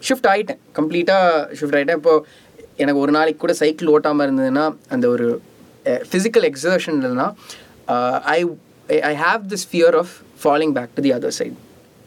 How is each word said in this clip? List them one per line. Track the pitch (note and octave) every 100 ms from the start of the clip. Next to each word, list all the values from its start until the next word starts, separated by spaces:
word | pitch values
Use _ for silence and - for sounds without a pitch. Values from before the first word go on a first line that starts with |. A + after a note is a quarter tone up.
| -
ஷிஃப்ட் | - G#3
ஆயிட்டேன். | G3+ G#3+ C3 _
கம்ப்ளீட்டா | - D3+ F3 F3 F#3+ F3+ D#3+ D3 C#3+
ஷிஃப்ட் | D3
ஆயிட்டேன். | C#3+ C#3
இப்போ | E3 E3 D#3 - - _ - - -
எனக்கு | C#3+ C#3+
ஒரு | C#3
நாளைக்கு | D3+ D#3+ D#3
கூட | E3+
சைக்கிள் | E3+ E3 D#3 E3
ஓட்டாம | D3+ D3+ D3
இருந்ததுன்னா, | C#3 C3+ C3 C#3 D#3 D#3 -
அந்த | B2+ A#2+
ஒரு, | A#2+ A#2 A#2+ - - - - C3
அ, | B2 -
ஃபிசிக்கல் | F3+ A3+ A3+ D#3+
எக்ஸர்ஷன் | C#3 E3 F#3 -
இல்லைன்னா, | D3+ C3 B2 F3+ G3 - - - - -
அ, | A#2+ B2 -
I, | C#3+ D#3+ F3 D3+ _ _ - D3+
I | D3
have | D3 E3+ A3 G3
this | G3+ -
fear | F3 E3+
of | E3 F3 - - -
falling | D3+ D3 D#3
back | C3 A#2+ -
to |
the | C#3 B2
other | - -
side. | A#2 - - - _ _